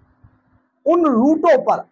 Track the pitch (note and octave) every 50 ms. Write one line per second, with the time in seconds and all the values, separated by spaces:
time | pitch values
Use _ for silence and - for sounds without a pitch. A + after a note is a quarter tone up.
0 | _ _ _ _ - _ _ _ _ _ _ _ _ _ _ _ _ C4+ E4 F4
1 | E4+ D4+ B3+ A3 A#3+ C#4+ D#4+ D#4 D#4 E4+ D4+ B3+ - - G#3+ A3 - -